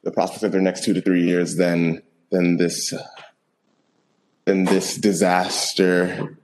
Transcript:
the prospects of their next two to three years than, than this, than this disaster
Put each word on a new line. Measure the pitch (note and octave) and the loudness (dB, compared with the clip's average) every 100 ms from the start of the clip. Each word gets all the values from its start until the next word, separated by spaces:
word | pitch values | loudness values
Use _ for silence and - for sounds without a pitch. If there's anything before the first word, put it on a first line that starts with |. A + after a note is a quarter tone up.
the | F2+ | -4
prospects | F2+ F2+ - | -2 -2 -2
of | G#2+ | -2
their | F#2+ | 2
next | F#2+ F2+ | 0 0
two | - | -2
to | F#2 | -2
three | F#2+ F2+ | 2 2
years | F2 F2 F2 E2 | 2 0 -2 0
than, | F2+ E2+ E2+ E2 _ _ _ | 0 2 0 -2 _ _ _
than | F#2 F2 F2 | 0 2 2
this, | F2 - - - - - - _ _ _ _ _ _ _ _ _ _ _ | 0 -2 -8 -10 -12 -20 -20 _ _ _ _ _ _ _ _ _ _ _
than | - F#2+ | -2 0
this | F#2 F#2+ F#2 - | 2 0 -2 0
disaster | G#2 F2+ F#2 F2+ F#2 - - - F#2 F2+ F2+ - - - | 0 2 2 2 0 -4 -6 2 2 4 0 -2 -10 -12